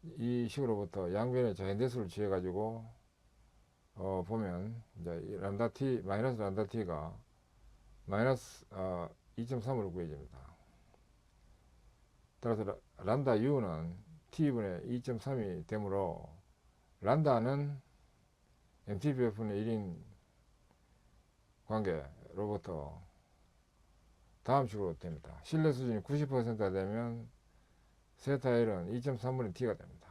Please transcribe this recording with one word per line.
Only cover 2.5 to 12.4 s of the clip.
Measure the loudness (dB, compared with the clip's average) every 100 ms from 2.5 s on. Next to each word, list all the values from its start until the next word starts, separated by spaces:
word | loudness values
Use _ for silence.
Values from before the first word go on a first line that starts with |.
| -2 -2 -4 -10 -18 _ _ _ _ -20 -20 _ _ _ -8
어, | -2 -2 0
보면 | -2 -2 -2 -4 -8 -12 -10
이제 | -6 -6 -6
이 | -6
란다 | -4 0 0
T, | 2 0 0 0
마이너스 | 0 0 0
란다 | 0 0 0
T가 | -2 -2 -2 -4 -8 -18 _ _ -20 -20 -20 -20 -20 -4
마이너스, | 2 4 2 -2 -20 -14
어, | -6 -4 -2 -4 -10 _ -8
이점삼으로 | -4 -4 -2 -2 -2
구해집니다. | -4 -6 -8 -12 -16 -20 -20 -20 -20 -20 -20 _ -20 _ -20 -20 -20 -20 -20 -20 _ _ _ _
따라서 | _